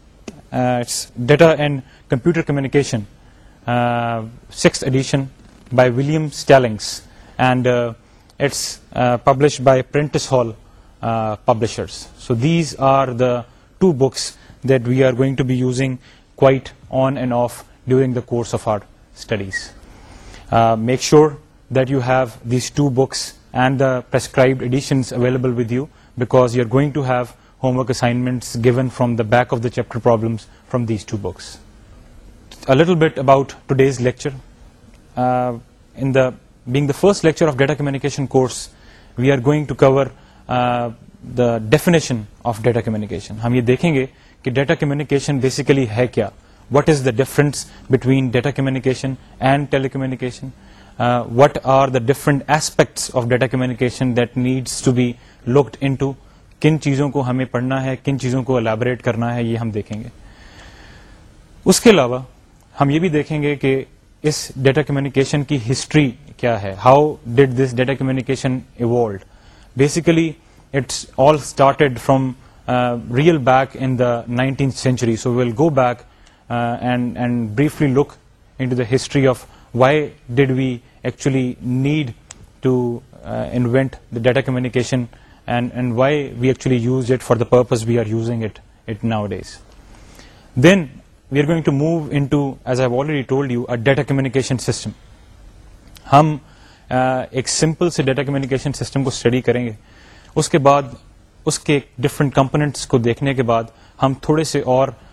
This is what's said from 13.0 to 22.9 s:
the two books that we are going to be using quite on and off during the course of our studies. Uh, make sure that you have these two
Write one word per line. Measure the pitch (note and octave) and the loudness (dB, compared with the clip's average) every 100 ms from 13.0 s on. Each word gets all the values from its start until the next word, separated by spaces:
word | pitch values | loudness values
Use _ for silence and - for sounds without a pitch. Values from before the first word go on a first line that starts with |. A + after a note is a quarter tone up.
| C3 | 0
the | A#2+ B2+ B2 - _ _ - | 0 0 0 -6 _ _ 0
two | F#3+ | 2
books | C3 C3 - - - - - A#2+ | 4 0 0 -12 -14 -20 -10 0
that | C3 A#2+ | 0 2
we | C3 | 2
are | C3 | 2
going | A#2+ C3+ C3 | 2 0 0
to | |
be | B2+ B2+ B2+ | -2 0 0
using | B2 C3+ B2+ - - _ - | -2 -4 -6 -14 -20 _ 2
quite | C3+ C3+ - - - | 4 4 -4 -20 -6
on | C3 C3 C#3 | 0 0 0
and | B2+ | -2
off | A#2+ A#2+ - - - B2 | -2 -2 -4 -20 -14 0
during | B2+ C3 | 2 2
the | B2 | -2
course | - A#2+ A2+ | -4 -4 -4
of | A2+ A2+ | -4 -2
our | G#2 - _ _ - | -4 -6 _ _ -20
studies. | - G#2 F#2+ - - - - - - - - - - | -8 -6 -6 -10 -12 -20 -20 -20 -20 -20 -20 -20 0
Uh, | A2+ A2+ A2+ | 2 4 2
make | A2+ B2+ | 0 -2
sure | - D3+ D#3 C#3 _ _ _ | 4 6 4 0 _ _ _
that | B2+ C3 | -2 0
you | C#3 | -2
have | B2 C3 B2 - A#2+ | 0 0 0 -6 -4
these | B2 - | -2 -2
two | - C#3+ | -2 0